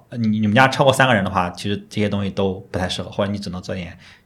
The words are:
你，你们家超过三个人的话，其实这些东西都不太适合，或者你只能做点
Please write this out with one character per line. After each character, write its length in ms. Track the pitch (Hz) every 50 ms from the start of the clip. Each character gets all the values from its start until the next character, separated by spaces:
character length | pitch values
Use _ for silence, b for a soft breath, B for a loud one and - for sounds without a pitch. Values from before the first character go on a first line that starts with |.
| _ _
你， 160 | 135 120 113
你 180 | 110 107 107 107
们 80 | 104 104
家 140 | 127 131
超 160 | 135 127 - 143
过 100 | 135 127
三 140 | - 131
个 80 | 131 120
人 80 | 101 95
的 80 | 95
话， 180 | 98 95 90 90
其 180 | - - -
实 80 | 101 101 98 - -
这 100 | - 110
些 80 | 104
东 160 | 101 98 101 101
西 60 | 95
都 240 | - - 98 95 92 95 - -
不 60 | -
太 100 | 87 90
适 140 | 87 - -
合， 80 | 90 92
或 160 | - - 104
者 60 | 98
你 80 | 104 101
只 100 | - 92
能 100 | 87 90
做 140 | - - 101
点 240 | 92 87 85 - b b b b b b